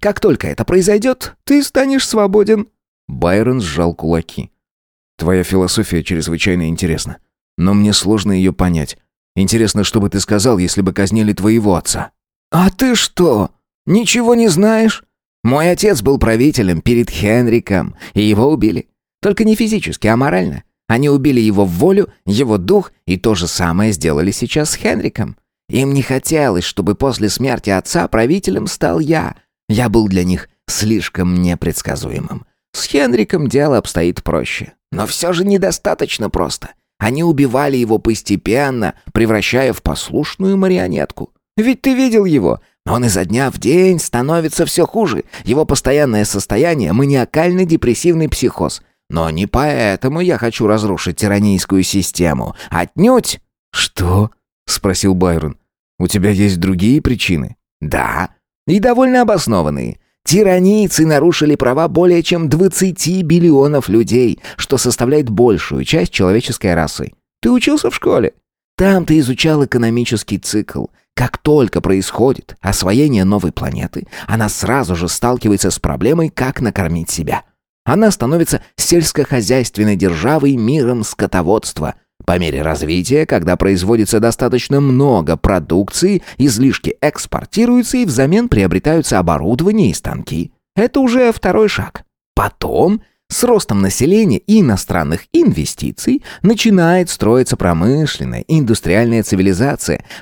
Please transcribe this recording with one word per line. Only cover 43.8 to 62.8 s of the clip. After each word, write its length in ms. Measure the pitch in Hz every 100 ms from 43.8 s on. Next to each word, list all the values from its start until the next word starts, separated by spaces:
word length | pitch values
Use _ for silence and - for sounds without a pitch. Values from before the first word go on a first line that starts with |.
| 185 175
становится 680 | - 185 147 170 160 - 156
всё 200 | - 160
хуже. 380 | 214 196 101 - -
Его 200 | - 131
постоянное 600 | 156 139 127 143 143 107
состояние — 680 | 104 101 - 104 170 156 87
маниакально-депрессивный 1400 | 104 139 139 113 151 175 180 180 160 123 113 175 165 156
психоз. 540 | - 120 - 82 - - _ -
Но 220 | 82 82
не 160 | 80 101
поэтому 720 | 120 151 139 107 95 131 156
я 160 | 180 123
хочу 280 | 117 - 110
разрушить 520 | 107 104 87 - 80
тиранийскую 640 | 107 101 104 95 - 98
систему. 720 | 92 98 90 - 85 67 57 - -
Отнюдь! 720 | 85 87 - 214 254 - - _ _ _
«Что?» 580 | - - - 87 95 107 - _ _ -
спросил 480 | - 101 90 98
Байрон. 420 | 92 90 82 78 - _ _ _ -
«У 100 | 90
тебя 220 | 104 98
есть 280 | 98 104 90
другие 420 | 92 90 104 147
причины?» 560 | 131 123 - 85 57 - _ _
Да, 540 | 76 69 58 73 92 _ _ _ -
и 140 | 190
довольно 420 | 240 240 262 254
обоснованные. 760 | 226 196 - 101 76 71 58 50 _ _
Тиранийцы 800 | - 180 196 180 185 214 202 -
нарушили 500 | 160 147 165 165 151
права 320 | 147 120 135 165
более 360 | 147 180 175
чем 260 | 160 175 160
двадцати 720 | 156 190 -